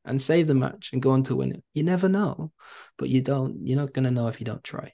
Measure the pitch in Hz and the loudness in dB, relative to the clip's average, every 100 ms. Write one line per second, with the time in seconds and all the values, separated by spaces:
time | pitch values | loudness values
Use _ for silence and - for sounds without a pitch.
0 | - 131 135 165 156 135 131 - - 131 | -4 -2 2 4 4 2 0 -4 -6 0
1 | 135 131 131 127 131 - _ 151 165 180 | 4 4 2 -2 -2 -6 _ -2 0 2
2 | 190 196 196 - 160 _ - - - - | 2 2 0 -4 -10 _ -20 -20 -20 -8
3 | 131 131 135 139 131 - - 135 139 135 | 0 0 2 -2 -2 -6 -2 -2 -2 -2
4 | 127 123 117 117 117 - - - - | 0 0 -2 -4 -8 -8 -10 -12 -12